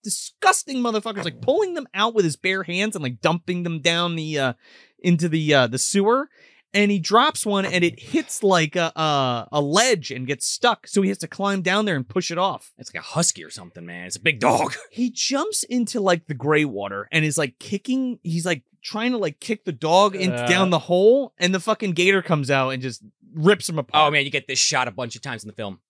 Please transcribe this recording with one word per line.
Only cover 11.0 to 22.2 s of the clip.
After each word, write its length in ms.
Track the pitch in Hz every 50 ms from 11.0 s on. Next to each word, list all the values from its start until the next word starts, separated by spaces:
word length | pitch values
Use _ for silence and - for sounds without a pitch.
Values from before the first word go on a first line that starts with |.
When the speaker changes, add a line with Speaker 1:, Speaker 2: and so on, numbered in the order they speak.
| 196
Speaker 1:
he 60 | 190
has 100 | 196 -
to 80 | -
climb 340 | - - - 196 202 196 190
down 240 | 170 180 185 208 214
there 100 | 208 170
and 120 | 135 123
push 240 | - - 185 180 -
it 60 | 170 170
off. 340 | 185 196 143 - - - _ _
Speaker 2:
It's 120 | - - -
like 100 | 82 -
a 20 |
husky 380 | - - 156 175 - - - 80
or 60 | 78
something, 340 | - - 92 87 _ 87 85
man. 220 | 85 87 87 90
It's 80 | 90 -
a 60 | -
big 180 | - 160 147 110
dog. 340 | - 151 117 - - - - - -
<laughs> 80 | -
Speaker 1:
He 200 | - - 247 247
jumps 520 | - - - - 262 277 330 440 415 - -
into, 360 | - 240 247 233 - - 240
like, 240 | 196 190 180 170 _
the 60 | - 147
gray 320 | 120 123 147 156 151 151
water 420 | 143 107 101 101 98 98 101 101 _
and 120 | - 160 156
is, 140 | 156 139
like, 220 | 160 151 127 _ _
kicking. 600 | - - 208 190 _ - 254 262 262 254 233 - _
He's, 220 | 175 165 170 165
like, 180 | 185 170 131 _ _ _ _
trying 300 | _ - - 214 226 247
to, 60 | 254 226
like, 200 | 196 156 143 _
kick 260 | - - 233 208 _
the 60 | 196
dog 440 | 151 113 156 156 170 185 202 208 190
in, 160 | 190 190 185
Speaker 2:
Uh. 160 | - - -
Speaker 1:
down 240 | - 180 185 190 185
the 80 | 175 151
hole. 540 | - - 175 180 196 220 247 277 269 - _
And 160 | _ 180 180 190
the 60 | 185
fucking 320 | - 226 220 - 214 196
gator 300 | 170 156 175 190 196 190